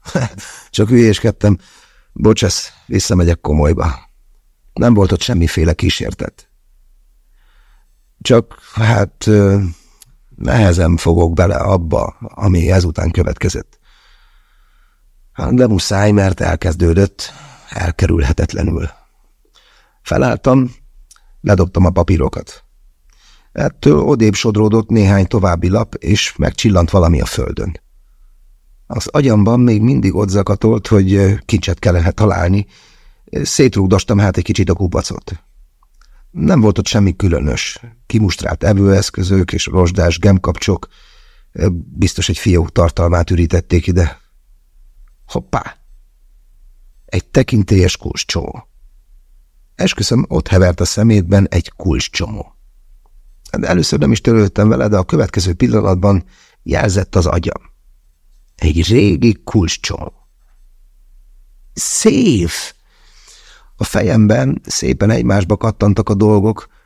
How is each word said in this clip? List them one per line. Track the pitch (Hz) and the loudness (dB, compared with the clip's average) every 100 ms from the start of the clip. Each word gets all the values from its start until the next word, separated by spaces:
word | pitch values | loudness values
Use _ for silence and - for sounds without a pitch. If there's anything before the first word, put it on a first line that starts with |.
| - | -8
<laughs> | 170 117 95 - - - | -6 -6 -10 -20 -20 -10
Csak | - 107 | -2 2
hülyéskedtem. | 120 113 101 113 - 104 95 _ _ _ _ _ | 4 4 4 -2 0 0 0 _ _ _ _ _
Bocsász, | - 110 110 101 - - _ - | 0 2 2 0 -2 -8 _ -6
visszamegyek | 101 - 95 85 82 | -4 0 2 2 0
komolyba. | - 76 73 - 80 67 _ _ _ _ _ _ _ | 0 0 2 0 -2 -6 _ _ _ _ _ _ _
Nem | - 120 | -2 2
volt | 107 95 | 4 2
ott | 90 | 0
semmiféle | - 87 85 - 82 | -2 -2 0 0 -2
kísértet. | 80 87 - - - - - _ _ _ _ _ _ _ _ _ _ _ _ _ _ _ _ _ _ | 0 -2 -4 -8 -10 -12 -14 _ _ _ _ _ _ _ _ _ _ _ _ _ _ _ _ _ _
Csak, | - 117 - - - | 0 2 0 -12 -12
hát, | - 110 107 98 - - | -2 0 0 -2 -4 2
ö, | 107 98 98 95 82 _ _ _ _ _ - | 4 4 2 -2 -8 _ _ _ _ _ -10
nehezen | - 123 101 85 85 85 | -2 2 4 4 2 2
fogok | - 85 82 | 2 2 2
bele | 82 92 - | 2 0 0
abba, | 98 98 82 - - - | 0 -2 -2 -4 -4 -10
ami | 113 - 101 90 82 | -18 -4 0 2 2
ezután | 92 87 80 82 | 2 0 -2 -4
következett. | 85 90 - 92 - - _ _ _ _ _ _ _ _ _ _ _ _ _ _ _ _ - | -2 -2 -2 -4 -6 -12 _ _ _ _ _ _ _ _ _ _ _ _ _ _ _ _ -8
Hát, | 131 | -2
de | 123 123 | 2 2
muszáj, | 98 - 98 104 | 2 0 0 2
mert | 104 95 90 | 4 2 0
elkezdődött, | 82 80 85 80 85 82 98 - - - - - - | -2 -2 -2 0 0 2 0 -2 -16 -18 -20 -20 -16
elkerülhetetlenül. | - 87 - - 82 69 - - - - - - - _ _ _ _ _ _ _ _ _ _ | -8 -6 -2 0 0 0 -2 -4 -4 -4 -4 -8 -12 _ _ _ _ _ _ _ _ _ _
Felálltam, | - - 131 110 139 131 127 - - - - - _ - | -6 -2 -2 -2 2 2 2 -6 -20 -20 -20 -20 _ -8
ledobtam | - 98 92 - 87 | 0 2 2 2 2
a | |
papírokat. | 92 85 90 - - - - _ _ _ _ _ _ _ _ _ | 2 0 0 -2 -6 -16 -20 _ _ _ _ _ _ _ _ _
Ettől | - 143 - 143 151 | -6 -6 0 2 2
odébb | 143 135 110 | 2 2 2
sodródott | 98 117 104 107 113 107 | 2 0 2 2 2 0
néhány | 113 98 101 92 | 2 4 2 2
további | 110 92 85 87 | 0 0 0 0
lap, | 101 113 - | -2 -2 -6
és | - - - - | -2 -2 -2 -4
megcsillant | - - 117 92 85 | -4 0 0 2 2
valami | 98 82 76 | 2 2 2
a | - | -2
földön. | - - - - 78 _ _ _ _ - _ _ _ _ _ - | -4 -6 -6 -8 -10 _ _ _ _ -20 _ _ _ _ _ -12
Az | 120 - | -10 -4
agyamban | 147 135 107 101 120 | 0 2 4 4 4
még | 123 107 | 2 2
mindig | 117 135 95 87 | 2 2 0 0
ott | 101 | -2
zakatolt, | 98 98 101 110 107 - | 0 0 0 0 0 2
hogy, | 107 95 | 2 4
ö, | 98 98 101 - | 2 2 0 -2
kincset | 101 - 90 | -2 -2 -2
kellene | - 87 85 | 0 2 0
találni. | - 107 90 87 98 101 _ _ _ - _ - | 0 0 0 0 -2 -4 _ _ _ -20 _ -12
Szétrugdostam | - 135 - 131 104 95 95 - 104 | -8 -4 2 2 2 2 0 0 0
hát | 101 90 | 2 0
egy | |
kicsit | - - 92 | -2 -2 0
a | |
kupacot. | 92 92 - - 90 - 90 _ _ - _ _ _ _ - - | 0 -2 -2 -6 -10 -12 -16 _ _ -20 _ _ _ _ -20 -16
Nem | 175 - - | -2 2 4
volt | 107 98 | 4 2
ott | 95 | 0
semmi | 117 98 82 | 2 0 2
különös. | 98 82 71 - - - 120 - - | 0 0 -2 -4 -8 -12 -20 -20 -4
Kimustrált | 110 104 - - - | 0 0 -2 -6 -2
evőeszközök | - 98 98 98 98 - 92 95 85 | 0 2 4 2 0 -4 -2 0 0
és | 87 - | -4 -4
rozsdás | 92 87 90 87 82 | 0 0 2 0 2
gemkapcsok. | 101 95 - 78 - 90 - _ - _ - _ _ - 92 87 - - | 2 2 0 -4 -4 -4 -6 _ -20 _ -20 _ _ -4 -2 -2 -8 -4
Biztos | 98 - - | -2 -2 -4
egy | - | -2
fiók | - 87 80 | 0 2 0
tartalmát | - 85 - 85 85 85 | 0 0 0 0 0 0
ürítették | 87 82 87 - 87 90 | 0 0 0 0 -2 0
ide. | 87 82 - _ _ _ _ _ _ - _ - _ - | 0 0 -4 _ _ _ _ _ _ -20 _ -20 _ -10
Hoppá! | 180 - 120 - - _ - _ _ _ _ _ _ - - - _ - | -10 -6 -8 -8 -20 _ -20 _ _ _ _ _ _ -20 -20 -20 _ -8
Egy | 90 - | -8 -2
tekintélyes | - 127 110 95 98 87 - | -2 0 0 2 2 2 -2
kulcscsomó. | - - - - - - - _ - _ _ - _ _ _ _ _ - | -10 -10 -8 -8 -8 -12 -20 _ -20 _ _ -20 _ _ _ _ _ -6
Esküszöm, | 95 - 110 117 - | -6 -4 -2 -2 -2
ott | 80 - | -4 0
hevert | 92 90 85 | 2 2 0
a | 87 | -4
szemétben | - 113 104 87 98 98 | 0 2 2 2 2 2
egy | 87 - | -2 -4
kulcscsomó. | - - - - - 87 107 - _ _ _ _ - _ - - - - - | -6 -2 -2 -4 -8 -8 -10 -14 _ _ _ _ -20 _ -20 -20 -20 -12 -8
De | - | -2
először | - - - | 0 0 0
nem | 107 | 0
is | 113 | 0
törődtem | - 113 101 - 107 | 2 2 2 2 2
vele, | 120 117 | 2 0
de | 104 | 0
a | |
következő | 92 160 123 - 90 | 0 -2 -2 -2 -4
pillanatban | 85 123 110 101 92 101 98 - _ _ _ | 0 0 0 0 0 2 0 -2 _ _ _
jelzett | - - 110 95 98 - | -6 -2 0 -2 -2 0
az | 85 | 0
agyam. | 87 85 - _ _ _ _ _ _ _ _ _ - | -2 -4 -10 _ _ _ _ _ _ _ _ _ -4
Egy | 80 78 82 | -2 0 2
régi | 117 101 82 120 101 | 2 2 2 0 0
kulcscsomó. | - 110 85 - - - - _ _ _ _ _ _ _ _ _ _ - - - - _ - | -2 -2 -2 -4 -8 -10 -12 _ _ _ _ _ _ _ _ _ _ -20 -20 -20 -20 _ -20
Szép! | - - - 220 - 233 113 85 - - - _ _ _ _ _ - - - _ - | -12 -8 -2 0 0 0 0 -2 -6 -14 -18 _ _ _ _ _ -20 -20 -20 _ -12
A | |
fejemben | - - - 110 107 117 131 - - | -6 -2 0 2 2 2 0 -4 -8
szépen | - - - 101 | -6 -4 0 0
egymásba | 117 120 101 90 104 | 0 0 0 0 -2
kattantak | 113 - 101 101 107 | -2 -2 0 0 0
a | |
dolgok, | 101 107 107 107 104 - _ | 0 2 2 0 -4 -10 _